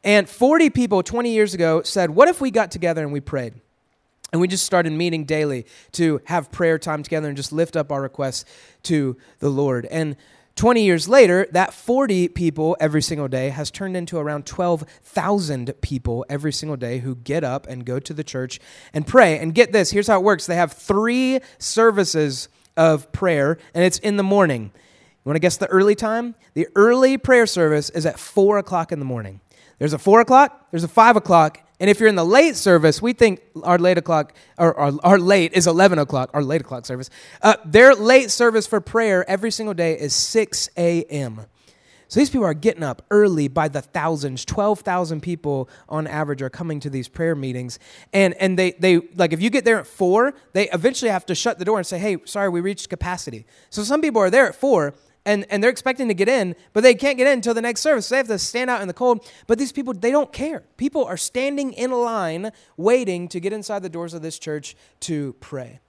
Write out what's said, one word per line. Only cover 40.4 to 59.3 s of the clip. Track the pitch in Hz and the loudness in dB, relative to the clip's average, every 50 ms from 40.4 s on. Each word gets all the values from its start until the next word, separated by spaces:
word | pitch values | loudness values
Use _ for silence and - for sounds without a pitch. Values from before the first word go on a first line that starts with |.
| 214 - - - - - _ | -2 0 -4 -8 -8 -8 _
A | - 175 170 170 165 160 | -2 0 0 0 0 -4
M. | - 147 147 139 120 110 110 110 _ _ _ _ _ _ _ _ _ _ _ _ | -4 -6 -6 -6 -8 -10 -14 -18 _ _ _ _ _ _ _ _ _ _ _ _
So | _ - 220 | _ 0 0
these | 294 262 | 0 2
people | - 262 214 | 2 0 0
are | 175 151 | 0 -2
getting | 151 143 220 - 165 160 | 0 -2 -2 -2 -2 -6
up | 139 120 - - _ | -8 -8 -10 -8 _
early | 208 208 208 202 175 156 147 139 | 4 4 4 4 2 0 -2 -2
by | 131 170 151 | 0 -2 -2
the | 156 139 147 | -2 -4 -6
thousands. | - _ _ 175 147 160 165 147 139 139 127 123 - | -10 _ _ -4 -4 -4 -4 -4 -6 -8 -8 -10 -10
Twelve | - - - 202 208 208 196 | -8 -4 -2 0 -2 -2 -2
thousand | - 208 180 180 180 160 165 156 | -4 -4 -4 -2 -4 -4 -6 -8
people | - 175 175 160 - 147 143 135 127 _ - _ _ - | -6 -8 -8 -6 -6 -4 -4 -4 -6 _ -14 _ _ -10
on | - 156 156 | -8 -8 -6
average | - - 151 156 143 143 131 | -6 -6 -6 -4 -4 -6 -8
are | 135 131 | -8 -10
coming | - - 175 165 156 147 | -10 -10 -8 -8 -8 -8
to | 131 147 | -8 -8
these | 135 135 123 - | -8 -8 -10 -10
prayer | _ - 165 165 160 | _ -4 -4 -2 -2
meetings. | 143 135 131 123 123 127 120 120 - _ - - - - _ | -4 -6 -8 -8 -8 -10 -12 -14 -16 _ -20 -20 -20 -20 _
And, | - 196 196 180 - | 2 2 2 2 2
and | - 190 190 185 | 0 -2 0 0
they, | 175 185 180 | 2 0 0
they, | 180 _ 170 185 180 175 170 - _ | 0 _ 2 4 4 4 2 -2 _
like, | 175 190 156 | -2 0 0
if | 160 160 | 0 -2
you | 185 233 | -2 0
get | 208 277 - | 0 2 2
there | 233 226 208 | 2 2 2
at | 147 - | -2 -8
four, | - - 196 180 185 214 240 277 277 - _ _ | -6 -2 0 2 4 2 2 0 -2 -8 _ _
they | _ 190 208 - | _ -2 -2 -2
eventually | - 175 160 254 262 - 254 226 | -2 0 0 0 -2 0 -4 -2
have | 202 180 - | -2 -2 -4
to | - 180 | -4 -6
shut | - - 240 220 - | -4 -2 -4 -4 -4
the | 180 | -4
door | 190 220 208 | -2 -2 -2
and | 175 | -4
say, | - 190 170 | -6 -8 -6
"Hey, | 190 214 190 160 _ | -4 -4 -4 -6 _
sorry, | - - 208 202 196 | -10 -6 -4 -2 -2
we | 175 175 | -2 -2
reached | 175 196 202 - - - | -4 -4 -6 -8 -10 -14
capacity." | 185 165 - 180 180 175 - - 117 107 107 _ _ _ _ _ | -10 -8 -8 -8 -8 -8 -10 -14 -14 -16 -20 _ _ _ _ _
So | - 208 | -10 -8
some | 208 214 277 302 | -4 -2 -2 0
people | 311 311 226 220 | 0 0 2 2
are | 196 185 | 2 4
there | 185 262 262 | 4 2 2
at | 202 - | 2 0
four, | - - 277 254 180 151 143 143 _ _ _ _ _ _ | -2 0 2 2 2 2 -2 -6 _ _ _ _ _ _
and, | 208 208 202 202 _ | -2 -2 -2 -2 _
and | 202 202 | -4 0
they're | 202 240 | 0 0
expecting | 254 - - 262 254 262 262 233 | 0 0 -4 -6 -4 -4 -4 -4
to | 202 | -2
get | 170 196 214 | -2 0 0
in, | 262 254 202 180 165 _ _ _ _ | 0 0 -2 -4 -6 _ _ _ _
but | 208 | 4
they | 226 254 247 | 4 4 4
can't | 196 269 285 277 | 4 0 -4 0
get | 247 254 | 2 2
in | 285 | 2
until | 277 247 196 233 233 | 2 0 -2 -4 -4
the | 226 | -2
next | 226 240 233 - | -4 -4 -6 -2
service. | - 311 302 240 196 | 0 0 0 0 -2
So | - 240 | -2 -2
they | 269 | -2
have | 262 220 | -2 -2
to | 220 185 | -4 -4
stand | - - - 240 254 254 | -4 -6 -4 -4 -4 -2
out | 247 220 | -4 -4
in | 196 185 | -4 -8
the | 175 | -6
cold. | - 247 247 240 214 - - | -2 0 0 0 0 -2 -16